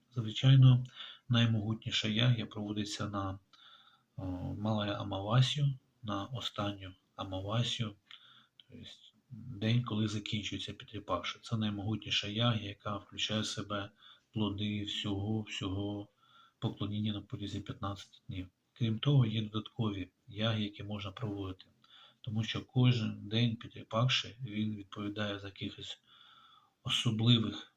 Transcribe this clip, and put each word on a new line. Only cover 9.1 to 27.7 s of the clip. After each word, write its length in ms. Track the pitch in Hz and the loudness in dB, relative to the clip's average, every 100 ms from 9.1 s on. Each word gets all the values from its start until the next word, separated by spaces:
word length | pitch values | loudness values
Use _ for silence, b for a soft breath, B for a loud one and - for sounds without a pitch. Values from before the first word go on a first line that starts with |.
| _ - | _ -18
день, 500 | 110 101 101 110 120 | -14 -12 -2 2 2
коли 260 | 123 107 107 | 2 0 0
закінчується 640 | 107 - 104 - 95 - | -2 -4 -4 -4 -6 -8
Пітріпакша. 680 | - - 104 - 90 - - | -12 -12 -10 -4 -4 -4 -8
Це 140 | - 113 | -4 -2
наймогутніша 720 | 107 101 98 107 - - 104 | 0 -2 -2 -4 -2 -2 -2
ягія, 400 | 107 120 107 101 | 2 2 2 -2
яка 280 | 101 104 101 | -8 -6 -8
включає 440 | - 104 - 110 | -8 -6 -2 0
в 60 | 107 | -2
себе 440 | - 101 101 98 B B B B | -4 -4 -6 -6 B B B B
плоди 520 | 110 104 95 107 104 | -2 -2 0 -2 -2
всього, 580 | 104 - 104 98 101 110 | -4 -4 -2 -2 -2 -2
всього 680 | 107 - 98 98 101 104 104 b b b b b | -4 -6 -4 -4 -4 -6 -10 b b b b b
поклоніння 540 | 107 - 101 104 107 | -6 -4 -4 -2 -2
на 80 | 101 | -4
протязі 400 | - 101 101 98 | -8 -8 -6 -6
п'ятнадцяти 580 | - - 98 98 - - - | -8 -6 -6 -6 -12 -18 -10
днів. 200 | 98 90 _ _ | -10 -10 _ _
Крім 260 | - 113 110 | -4 -2 0
того, 280 | 139 143 110 | 4 6 4
є 160 | 110 | 2
додаткові 680 | 107 107 - - 107 101 90 _ - | -2 -6 -6 -2 -2 -2 -8 _ -12
яги, 360 | 98 113 107 | -2 0 0
які 200 | 104 - | -2 -6
можна 300 | 101 104 98 | -8 -8 -8
проводити, 520 | 95 107 101 95 92 - _ B B B B | -6 -6 -4 -6 -10 -16 _ B B B B
тому 240 | - 107 | -4 -2
що 200 | 110 - | -2 -4
кожен 640 | - 127 123 110 107 104 104 | -2 4 6 6 0 -4 -4
день 280 | 110 120 110 | 2 2 0
Пітріпакши, 800 | - - - 110 127 - - 101 | -8 -16 -4 0 2 2 -2 -10
він 360 | 123 104 107 104 | -8 -4 -4 -4
відповідає 640 | 98 107 104 104 104 98 | -10 -8 -6 -4 -4 -6
за 80 | 98 | -10
якихось 540 | - 104 - 95 - B B B B B B B B | -8 -10 -8 -14 -16 B B B B B B B B
особливих 920 | 127 - 117 110 113 117 104 - - | -2 0 2 4 6 6 4 -4 -12